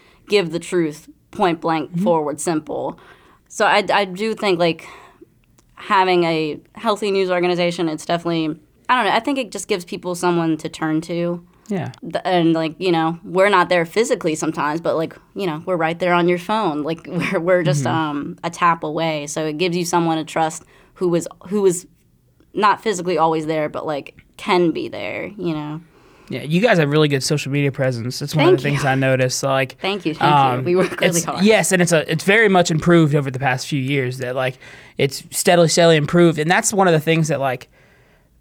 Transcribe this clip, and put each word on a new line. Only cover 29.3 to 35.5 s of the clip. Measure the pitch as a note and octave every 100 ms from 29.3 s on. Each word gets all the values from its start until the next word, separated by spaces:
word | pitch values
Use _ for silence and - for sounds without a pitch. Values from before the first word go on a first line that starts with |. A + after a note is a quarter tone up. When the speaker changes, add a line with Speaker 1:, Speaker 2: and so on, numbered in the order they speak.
| -
Speaker 2:
So, | C#3
like, | C3+ C3+ -
Speaker 1:
Thank | F#3+ G3+ E3+
you, |
thank | D3+ C#3+
you. | D3 C3+ B2
Speaker 2:
um, |
Speaker 1:
We | C3 F3+
work | D3+ -
really | F#3 E3+
Speaker 2:
it's, |
Speaker 1:
hard. | E3 C3+
Speaker 2:
yes, | G3+ G#3+ E3+
and | F#3
it's | F3
a, | D#3+ -
it's | D#3
very | - G#3 G#3+
much | F#3 F3
improved | D#3+ D#3+ E3+ D#3 D3
over | C3+
the | B2+
past | C3+ B2+ -
few | D3
years | C3 C#3+ B2+ B2+
that, | B2 C3
like, | B2+ B2+ - - - -
it's | C#3+ - -
steadily, | - -